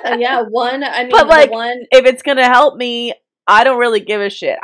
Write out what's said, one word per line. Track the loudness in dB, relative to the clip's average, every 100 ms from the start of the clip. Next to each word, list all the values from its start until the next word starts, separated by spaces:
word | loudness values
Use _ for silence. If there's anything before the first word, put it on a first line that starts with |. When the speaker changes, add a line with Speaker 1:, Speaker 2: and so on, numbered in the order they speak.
Speaker 1:
Uh, | -2 -4
yeah, | -2 -4
one, | -4 -4 -4 -6
I | -6 -6
mean, | 0
Speaker 2:
But, | 2
Speaker 1:
the | 4
Speaker 2:
like, | 4 4
Speaker 1:
one | 2 -6 -8 2
Speaker 2:
if | 4
it's | 4 0
gonna | -4 0
help | 2 4 2 -2
me, | -8 -6 -8 -10 _ _ 2
I | 4
don't | 4 2
really | 0 -2
give | -2 -4
a | -4
shit. | -6 -6 -4